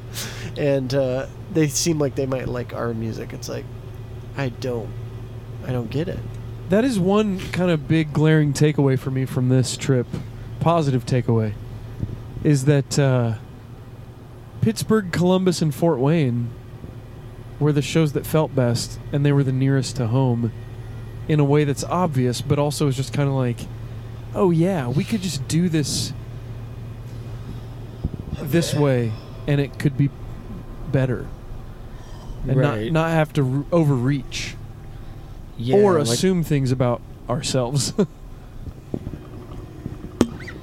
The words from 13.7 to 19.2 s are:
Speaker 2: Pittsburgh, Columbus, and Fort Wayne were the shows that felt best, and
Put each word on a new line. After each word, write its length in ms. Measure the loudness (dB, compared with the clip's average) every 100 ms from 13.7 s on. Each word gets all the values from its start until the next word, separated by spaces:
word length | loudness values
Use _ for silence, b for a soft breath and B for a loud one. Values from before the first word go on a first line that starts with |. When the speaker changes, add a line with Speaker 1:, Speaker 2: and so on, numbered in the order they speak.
| -18 -16 -16 -16 -18 -18 -18 -16 0
Speaker 2:
Pittsburgh, 500 | 0 0 2 2 2
Columbus, 480 | 2 4 6 4 4
and 140 | 0
Fort 240 | 4 2 4
Wayne 500 | 4 4 4 2 -2 -8 -14 -14 -14 -14 -14 -16 -14 -14 -14 0
were 120 | 2
the 100 | 4
shows 320 | 2 2 2
that 100 | 0
felt 300 | 2 2 2
best, 440 | 2 4 2 -2 -8 -4
and 140 | 2